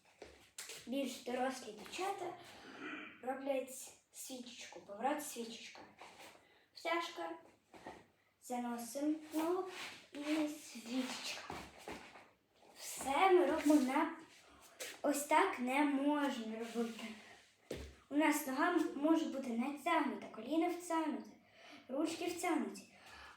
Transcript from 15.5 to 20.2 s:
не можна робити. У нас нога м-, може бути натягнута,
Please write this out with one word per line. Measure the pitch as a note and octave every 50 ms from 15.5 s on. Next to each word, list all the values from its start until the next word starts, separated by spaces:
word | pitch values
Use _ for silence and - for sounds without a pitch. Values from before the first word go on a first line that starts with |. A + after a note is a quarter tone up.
| - B3+
не | B3 B3 C4 C#4+ D4
можна | C#4+ C#4 C4+ C#4 D4 D4 D4 C#4+ B3+ A3+ A#3 A3 A3 A3 A3
робити. | A#3 A3 - A#3 A3+ - - - A3+ G#3+ - - - - - - - _ _ _ _ - - - - - - - - -
У | C#4
нас | D4 D#4 D4+ D4 - -
нога | C4 C4 C#4 E4 F4+
м-, | F4 D#4+ D4+ - -
може | C4+ C#4+ D#4 D#4+ D#4+ -
бути | - - C#4 - B3
натягнута, | A3+ A#3 B3 D4 D4 - - E4+ E4+ D#4+ D4 B3 G#3 G3+